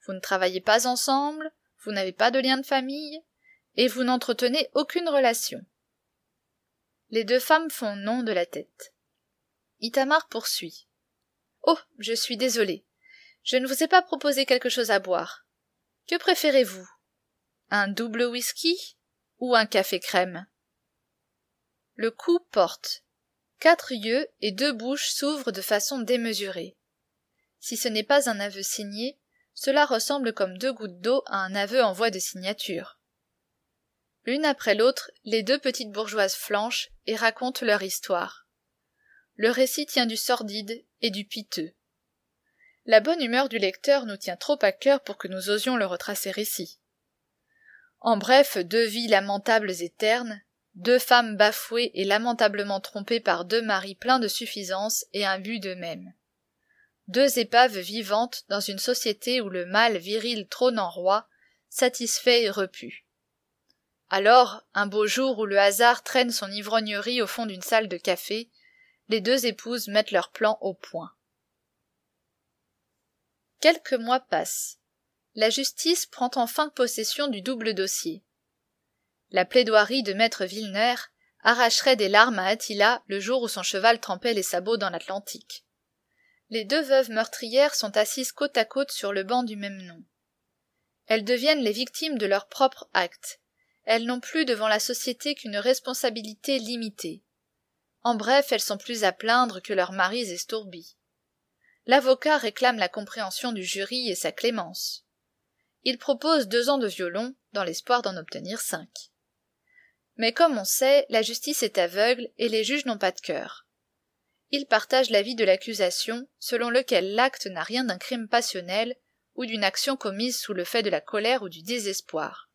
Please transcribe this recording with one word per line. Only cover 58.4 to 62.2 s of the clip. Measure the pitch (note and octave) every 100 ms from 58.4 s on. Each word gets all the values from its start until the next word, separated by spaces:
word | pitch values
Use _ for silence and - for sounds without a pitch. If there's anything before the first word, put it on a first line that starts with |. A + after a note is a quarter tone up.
| -
dans | G3+
une | G3+ G3
société | - B3 A#3 G#3 - B3
où | G#3
le | F#3
mâle | F3 G3+ A#3 G3+
viril | F3 G#3+ A3 A#3 G3
trône | - B3 A#3
en | F#3
roi, | E3 F3+ G3+ A3+ _ _ _ _
satisfait | - B3+ B3+ A#3 -